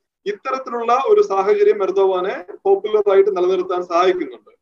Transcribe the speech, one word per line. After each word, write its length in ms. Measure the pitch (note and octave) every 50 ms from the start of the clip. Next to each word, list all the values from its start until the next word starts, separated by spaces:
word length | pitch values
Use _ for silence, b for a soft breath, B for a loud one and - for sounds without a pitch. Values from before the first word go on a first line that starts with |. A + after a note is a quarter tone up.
| _ _ _ _ -
ഇത്തരത്തിലുള്ള 760 | G3 G#3 - - - C4 C4+ - - A#3+ A#3+ A#3 A#3 A#3 C4 -
ഒരു 160 | A#4 G#3 G#3 G#3
സാഹചര്യം 600 | - G3 F#3+ F#3+ G3+ G#3 G3+ G#3 G3+ G#3 G3+ F#3+
എർദോവാനെ 640 | F#3 F3+ G3 G3 F#3+ F#3+ F3+ F3+ G3 A#3 D4 F4 - - - -
പോപ്പുലർ 480 | G3 G3 G3 F#3+ G#3+ G#3+ G#3+ G3+ G#3 F#3+
ആയിട്ട് 240 | G3 G3 G#3 G3
നിലനിർത്താൻ 460 | F3+ F3+ F3+ F#3+ F#3 F#3 F#3 F#3 F3+ F3
സഹായിക്കുന്നുണ്ട്. 720 | F3 F3 E3+ F3+ F#3+ F3+ F3+ D#3+ C3+ A#2+ A2 _ - _ _